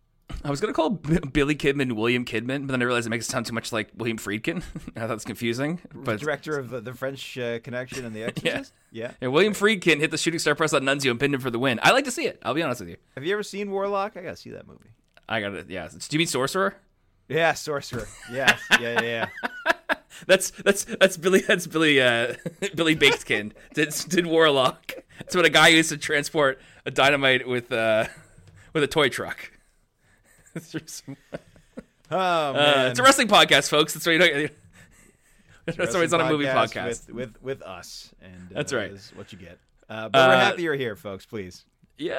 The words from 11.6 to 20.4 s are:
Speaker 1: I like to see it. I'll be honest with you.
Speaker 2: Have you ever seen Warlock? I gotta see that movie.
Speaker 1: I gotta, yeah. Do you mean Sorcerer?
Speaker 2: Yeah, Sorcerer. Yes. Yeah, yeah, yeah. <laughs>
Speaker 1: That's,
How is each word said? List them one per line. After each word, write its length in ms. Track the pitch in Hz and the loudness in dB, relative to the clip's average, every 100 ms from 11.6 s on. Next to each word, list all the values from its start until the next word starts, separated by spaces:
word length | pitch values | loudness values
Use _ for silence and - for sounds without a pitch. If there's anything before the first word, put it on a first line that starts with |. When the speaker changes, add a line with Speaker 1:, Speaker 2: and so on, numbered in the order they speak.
| 135 113 | 0 2
Speaker 1:
I 80 | 165 | 4
like 140 | 240 | 4
to 80 | 285 | 2
see 140 | 285 262 | -4 -6
it. 120 | - | -6
I'll 100 | - | -6
be 80 | 139 | -4
honest 180 | 160 120 | -4 -6
with 100 | 87 | -10
you. 60 | 82 _ - | -16 _ -12
Speaker 2:
Have 80 | |
you 80 | 151 | -6
ever 100 | 208 | -6
seen 300 | 202 202 202 | -6 -8 -6
Warlock? 440 | 196 196 202 202 196 | -4 -2 -2 -4 -8
I 60 | |
gotta 140 | 175 175 | -14 -14
see 140 | 113 | -16
that 180 | 98 - | -18 -20
movie. 220 | - 107 _ _ _ - | -20 -20 _ _ _ -8
Speaker 1:
I 120 | 113 | -6
gotta, 240 | 101 92 67 | -4 -8 -10
yeah. 200 | 90 82 | -12 -12
Do 100 | 73 - | -14 -6
you 80 | 151 | -2
mean 100 | 165 | -2
Sorcerer? 480 | 127 135 185 196 - _ _ _ _ - | 0 -2 -2 -4 -6 _ _ _ _ -6
Speaker 2:
Yeah, 260 | 143 165 | 0 0
Sorcerer. 520 | 147 - 143 - 120 104 - - | 0 -4 -8 -6 -10 -10 -14 -12
Yes. 280 | 123 135 - - 240 | -2 2 2 2 0
Yeah, 200 | 117 120 | 0 -2
yeah, 20 | |
yeah. 240 | 117 117 110 - - - 311 | -2 -2 -6 -6 -10 -6 -2
<laughs> 600 | 330 - 311 _ - - | -2 -2 -6 _ -10 2
Speaker 1:
That's, 240 | 185 | 2